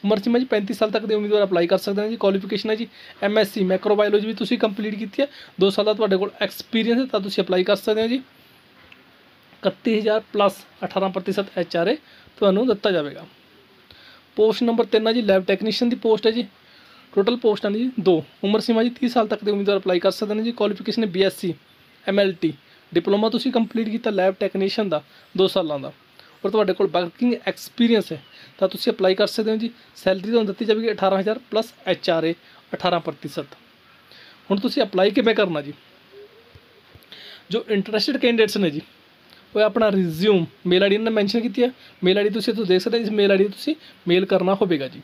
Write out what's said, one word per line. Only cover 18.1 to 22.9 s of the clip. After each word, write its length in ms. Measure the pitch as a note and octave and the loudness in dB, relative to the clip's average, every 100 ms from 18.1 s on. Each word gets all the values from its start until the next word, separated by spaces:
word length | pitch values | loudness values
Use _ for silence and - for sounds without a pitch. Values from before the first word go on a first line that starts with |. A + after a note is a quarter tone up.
| E3 D3 _ | 2 0 _
ਉਮਰ 160 | G3 G#3+ | 0 0
ਸੀਮਾ 240 | - A3+ | 2 2
ਜੀ 60 | A#3 | 0
ਤੀਹ 200 | A#3+ B3 | 0 -2
ਸਾਲ 180 | B3 G#3+ | 0 0
ਤੱਕ 160 | G#3+ | -2
ਦੇ 80 | G3+ | -2
ਉਮੀਦਵਾਰ 260 | G3+ G3+ G3+ | -2 0 0
apply 220 | F#3+ F3+ | 2 2
ਕਰ 120 | F#3+ | 2
ਸਕਦੇ 220 | F#3 G#3 | -2 -4
ਨੇ 100 | G#3 | -2
ਜੀ। 80 | A3+ | -4
ਕੁਆਲੀਫਿਕੇਸ਼ਨ 520 | A#3 G#3 G3 - G#3+ | -2 -2 -2 -4 -2
ਹੈ 40 | G#3+ | -2
ਬੀ 160 | F3 | 0
ਐਸ 100 | F#3+ | 0
ਸੀ, 200 | - F#3 D#3 _ _ _ _ - | 0 -6 -6 _ _ _ _ -2
ਐਮ 120 | G3 | 0
ਐਲ 140 | G3 | 0
ਟੀ, 200 | F3 E3 D3 _ _ _ | 0 -4 -4 _ _ _